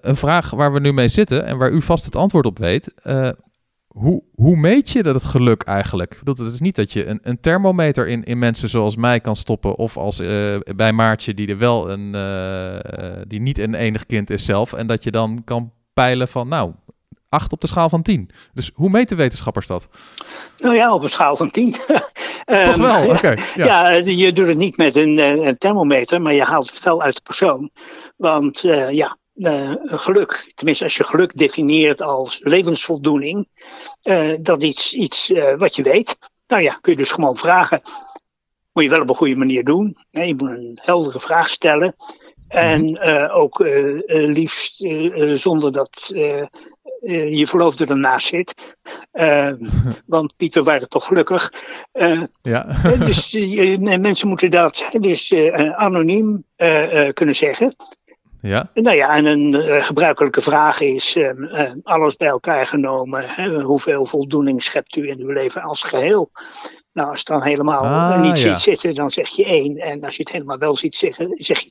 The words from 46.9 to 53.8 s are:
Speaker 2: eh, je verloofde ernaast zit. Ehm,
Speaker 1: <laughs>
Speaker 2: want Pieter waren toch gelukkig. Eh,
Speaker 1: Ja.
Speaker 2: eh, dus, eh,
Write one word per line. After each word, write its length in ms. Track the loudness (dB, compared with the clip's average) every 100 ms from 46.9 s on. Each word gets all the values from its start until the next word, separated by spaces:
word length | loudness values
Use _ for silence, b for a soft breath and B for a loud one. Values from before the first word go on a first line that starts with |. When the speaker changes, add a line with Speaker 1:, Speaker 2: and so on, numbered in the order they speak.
| -12
Speaker 2:
eh, 340 | -6 -4 -2 0
je 80 | 2
verloofde 400 | 2 2 2 0
ernaast 400 | 0 2 0 0
zit. 500 | -4 -6 -12 -20 -20 B B -12
Ehm, 440 | 0 2 2 0 -4
Speaker 1:
<laughs> 480 | -2 -2 -2 -6 -2
Speaker 2:
want 300 | -2 -2 -4
Pieter 260 | 0 2
waren 240 | 2 2 0
toch 180 | -6 0
gelukkig. 460 | 0 2 -2 -4 B B B -10
Eh, 300 | 0 2 0 -4 _
Speaker 1:
Ja. 240 | -4 -4 -2
Speaker 2:
eh, 320 | 0 2 4
dus, 340 | 2 0 0
eh, 380 | -2 -2 2 2 2